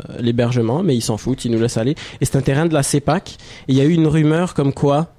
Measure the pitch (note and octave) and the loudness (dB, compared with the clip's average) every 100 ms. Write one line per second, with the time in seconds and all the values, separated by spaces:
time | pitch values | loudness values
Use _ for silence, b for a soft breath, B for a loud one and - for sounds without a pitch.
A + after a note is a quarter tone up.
0 | - - A#2+ A#2+ A#2+ B2 A2+ C#3+ G3 A#2+ | -10 -4 -2 2 2 2 0 0 2 0
1 | - G#2+ - C3 A#2 A2+ A#2 A2+ A#2+ D#3 | 0 -4 -4 -4 -2 0 0 0 -2 -4
2 | B B C#3 C#3 C#3 C#3 E3+ D3+ C3+ C#3+ | B B -2 0 0 0 2 0 0 0
3 | - E3+ - - B B B C3 C#3+ E3+ | 0 -2 -4 -20 B B B 2 4 4
4 | D#3 D#3+ D3+ D#3+ F3+ - C#3 - C#3+ C#3+ | 2 4 2 2 -2 0 -2 0 0 0
5 | E3 | -2